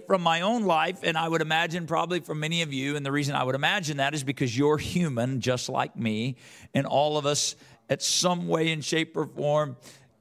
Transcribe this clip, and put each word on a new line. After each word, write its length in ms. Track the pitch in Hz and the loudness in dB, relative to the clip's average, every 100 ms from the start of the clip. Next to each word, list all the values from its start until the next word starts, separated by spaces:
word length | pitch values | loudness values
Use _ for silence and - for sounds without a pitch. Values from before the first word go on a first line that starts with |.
| - | 0
from 140 | 190 | 2
my 220 | 170 165 | 4 2
own 220 | 185 240 | 2 2
life, 360 | 202 160 160 185 | 2 2 2 -2
and 140 | 170 160 | -2 0
I 100 | 165 | 0
would 140 | 165 | 0
imagine 460 | 156 160 170 175 160 | 2 0 0 -2 -2
probably 340 | 165 170 180 | -2 0 -2
from 200 | - 156 | -4 -4
many 200 | 156 170 | -2 -2
of 140 | 165 | -2
you, 200 | 135 135 | -2 -2
and 100 | 147 | -2
the 60 | 139 | -2
reason 240 | 143 139 | 0 0
I 80 | 139 | 0
would 120 | 131 | 0
imagine 420 | 131 151 202 156 151 | 0 0 0 -2 -2
that 180 | 139 | -2
is 80 | 151 | -2
because 340 | 135 131 135 113 | -4 -2 -2 2
you're 200 | 147 151 | 4 2
human 640 | - 175 170 120 123 131 | 0 0 0 0 0 0
just 300 | 117 127 - | 0 -2 -2
like 260 | 131 135 - | -4 -4 -2
me, 400 | 117 107 120 131 - - - | -2 -2 -2 -6 -12 -20 -6
and 120 | - 139 | -4 0
all 300 | 131 151 151 | 2 2 0
of 80 | |
us 320 | 143 147 - - - - - | 0 0 -2 -6 -16 -18 -4
at 140 | 143 | -2
some 440 | - - 180 180 175 | 0 0 2 0 0
way 220 | 165 165 | 0 2
in 120 | 156 | 0
shape 340 | 139 165 160 165 | 0 0 0 -2
or 100 | 156 | -6
form 520 | - 143 151 151 127 - - _ _ | -2 0 2 0 -4 -16 -20 _ _